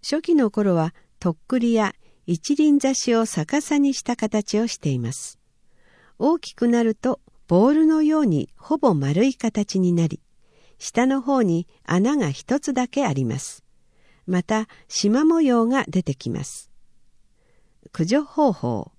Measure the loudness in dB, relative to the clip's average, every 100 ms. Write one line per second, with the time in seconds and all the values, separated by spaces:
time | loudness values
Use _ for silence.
0 | -4 -4 0 2 2 0 2 2 0 -4
1 | _ _ -4 -4 _ -2 2 2 0 -4
2 | -20 _ -6 -6 -2 2 4 4 2 -2
3 | 0 0 0 -2 -2 -2 0 0 0 -2
4 | -6 -4 -2 -2 -2 -2 -2 -4 -4 -4
5 | -4 -8 -12 -18 _ _ _ _ _ _
6 | _ _ 0 0 -4 -4 0 2 2 0
7 | -2 -4 _ _ _ 4 4 4 4 4
8 | 2 2 2 0 -2 -10 -4 0 2 2
9 | 0 2 0 0 -4 -2 -4 0 0 2
10 | 0 -4 _ _ _ _ _ -18 -6 0
11 | 0 0 0 0 2 0 -4 _ -4 0
12 | 2 0 -2 -6 -4 -4 -2 -4 -4 -2
13 | -2 -2 -4 -4 -10 -18 _ _ _ _
14 | _ _ -4 -4 -2 -4 -4 -14 _ -4
15 | 0 2 2 2 2 2 2 0 -2 -4
16 | -4 -6 -6 -8 -10 -16 -20 -20 -20 -20
17 | -20 _ _ _ _ _ _ _ -20 -6
18 | 0 0 -2 0 0 0 -4 -4 -8